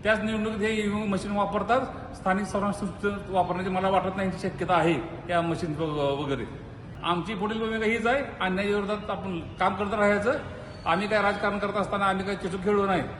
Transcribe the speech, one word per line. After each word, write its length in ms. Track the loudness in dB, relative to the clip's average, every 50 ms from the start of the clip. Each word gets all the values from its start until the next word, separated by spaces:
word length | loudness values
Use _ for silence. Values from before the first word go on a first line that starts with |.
| 4
त्याच 160 | 4 2 2
निवडणुकीत 480 | 2 0 0 0 0 -2 -2 0 0 0
हे 160 | 2 2 0
ईव्हीएम 280 | 0 0 0 0 0
मशीन 200 | 0 0 0 -2
वापरतात. 500 | 0 0 0 2 0 -2 2 4 2 2 2 -2 -8 -10 -12 -12 -12
स्थानिक 300 | -4 0 2 2 2 0
संरक्षण 640 | 0 -2 0 0 0 -2 -2 -4 -6 -6 -2 -2 -2 -2 -2 -6 -2
वापरण्याची 420 | 2 2 2 2 0 -2 -2 0
मला 180 | 0 2 2 4
वाटत 260 | 4 4 2 2 -2
नाही 160 | 0 0 -2 -2 -2 -4
शक्यता 300 | -4 -2 -2 0 2 4
आहे 220 | 4 6 4 4 2 0 -6 -10 -10 -6 0
या 120 | 0 2
मशीन 340 | 2 2 0 -2 -2 -4 -2 -2
वगैरे. 680 | -2 -2 0 0 0 0 0 0 0 -2 -2 -2 -2 -8 -8 -12 -14 -14 -14 -14 -14 -14 -12 -6 -2
आमची 320 | 0 0 0 0 -4 -4
पुढील 240 | -2 -2 -2 -2 -2
भूमिका 260 | -2 -2 -2 0 0
हीच 220 | 2 2 2 2 2
आहे, 160 | 2 2 0 -4 -4 -2
अन्यायाविरोधात 680 | -2 0 0 0 0 0 0 0 0 -2 -4 -4 -4 -6
आपण 300 | -6 -6 -4 -6 -6 -6
काम 360 | -6 -8 -4 0 0 0 2
करत 180 | 0 -2 -2 2
राहायचं. 380 | 4 4 4 4 4 2 2 0 0 -2 -8 -12 -12 -12 -12 -14 -6 0
आम्ही 220 | 0 2 2 2 2
काय 140 | 2 4
राजकारण 360 | 4 4 2 2 0 0 0 0
करत 200 | -2 -2 0 0
असताना 280 | 0 0 0 2 2
आम्ही 200 | 2 2 2 0
काय 100 | -2 -4
चिचूक 280 | -2 -4 -4 -4 -2 2
खेळलो 220 | 2 4 4 4
नाही 160 | 4 2 2 0 -2 -6 -10